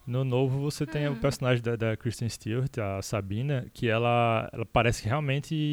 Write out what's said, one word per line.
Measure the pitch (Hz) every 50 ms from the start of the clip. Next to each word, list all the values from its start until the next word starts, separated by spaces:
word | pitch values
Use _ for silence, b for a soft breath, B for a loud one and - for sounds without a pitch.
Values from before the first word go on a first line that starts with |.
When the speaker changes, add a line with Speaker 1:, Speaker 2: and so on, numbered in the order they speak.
| -
Speaker 1:
No | - 120 127 135
novo, | 131 123 127 135 131 131 139
você | 139 151 - - 151
tem | 143 - 147 147
o | 143 127
Speaker 2:
Hum. | 113
Speaker 1:
personagem | 123 143 135 - 131 123 127 120 113
da, | 117 117
da | 110 113 113 110
Kristen | - - 120 107 - 117 113
Stewart, | - - - 110 110 127 127 139 -
a | 123 107 98 98 95
Sabina, | 98 - - 104 95 95 101 110 131 143 147 127 123 - -
que | - 123
ela, | 117 107 113 120 120 120 120 120 117 113 110 - - -
ela | 117 113
parece | - - 123 113 120 120 - -
realmente | 104 127 151 151 139 135 143 - - 160 156 151 147